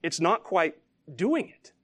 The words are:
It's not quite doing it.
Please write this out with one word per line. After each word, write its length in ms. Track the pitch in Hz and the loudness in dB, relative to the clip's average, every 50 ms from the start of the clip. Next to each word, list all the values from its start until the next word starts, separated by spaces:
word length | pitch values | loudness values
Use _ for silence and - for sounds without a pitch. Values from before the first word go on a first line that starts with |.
It's 200 | - 165 - - | -4 -4 -4 0
not 240 | 165 170 208 - - | 2 2 2 2 -2
quite 360 | - 196 185 165 156 - _ _ _ _ _ _ - 143 | -2 0 2 2 0 -2 _ _ _ _ _ _ -20 -6
doing 320 | 120 180 247 311 320 - - | -2 0 0 0 0 -2 -4
it. 240 | - _ _ - _ _ | -10 _ _ -20 _ _